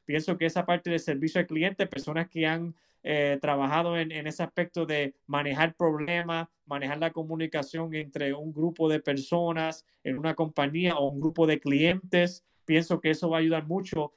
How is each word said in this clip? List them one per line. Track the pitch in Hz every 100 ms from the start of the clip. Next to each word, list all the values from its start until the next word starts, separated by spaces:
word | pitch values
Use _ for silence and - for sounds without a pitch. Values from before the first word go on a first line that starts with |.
Pienso | - 151 156 170
que | 165
esa | 175
parte | 175 175 175
de | 165
servicio | 165 139 156 180
al | -
cliente, | 156 185 196 190
personas | 135 151 160 170
que | 165 160
han, | 165 170 - _ _
eh, | - 151 143 139
trabajado | 147 143 135 156 170 170
en, | 160
en | 156 151
ese | 151
aspecto | 165 - 175 170 156
de | 151 139 - -
manejar | 143 147 139 165
problemas, | - 170 151 151 175 170 165 165 _ -
manejar | 143 139 151
la | 165
comunicación | 165 156 160 160 156 139 165 165
entre | 156 151 139 139
un | 143 156
grupo | 151 170 165 160
de | 156
personas | 151 139 135 175 170 160 160 160 _ _
en | - 131
una | 160 156
compañía | 160 156 143 160 180
o | 151 139
un | 139
grupo | 156 160 156
de | 151
clientes, | - 139 165 185 - 175 175 - _ _ -
pienso | 156 165 170
que | 156
eso | 156 170
va | 160
a |
ayudar | 160 160 151
mucho | 185 185 160 147